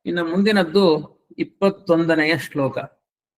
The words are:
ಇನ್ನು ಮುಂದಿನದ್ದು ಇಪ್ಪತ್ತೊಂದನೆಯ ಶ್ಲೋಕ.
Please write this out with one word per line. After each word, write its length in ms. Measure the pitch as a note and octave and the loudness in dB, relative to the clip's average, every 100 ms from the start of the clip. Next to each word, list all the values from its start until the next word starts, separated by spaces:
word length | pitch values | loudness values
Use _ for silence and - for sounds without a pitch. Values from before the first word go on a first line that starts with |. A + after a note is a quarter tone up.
ಇನ್ನು 200 | - F3 | -6 -4
ಮುಂದಿನದ್ದು 920 | E3 F3 G#3 G#3 E3+ G3 F#3+ D3+ D3+ _ _ - | -2 0 2 2 2 2 2 2 -4 _ _ -10
ಇಪ್ಪತ್ತೊಂದನೆಯ 1000 | E3+ - G3 - - E3 E3 D#3+ D3+ D#3+ | -10 -2 -2 0 0 0 2 2 0 -2
ಶ್ಲೋಕ. 400 | - D3 C3+ - - _ _ _ _ | -4 -4 -4 -4 -12 _ _ _ _